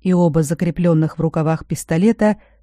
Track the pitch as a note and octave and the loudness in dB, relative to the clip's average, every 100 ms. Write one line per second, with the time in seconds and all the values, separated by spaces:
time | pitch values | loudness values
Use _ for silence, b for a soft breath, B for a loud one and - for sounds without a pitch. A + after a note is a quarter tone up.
0 | F#3 F3+ F3 D#3 D3 E3 F3 E3 F3 D#3+ | 0 2 2 2 -2 -2 -4 0 2 2
1 | D#3 - D#3+ E3 D#3 D#3+ - D#3 - E3 | 0 -2 -4 -2 -2 -4 -6 -10 -4 0
2 | G#3 A3+ G#3+ G#3 b b | 2 2 0 0 b b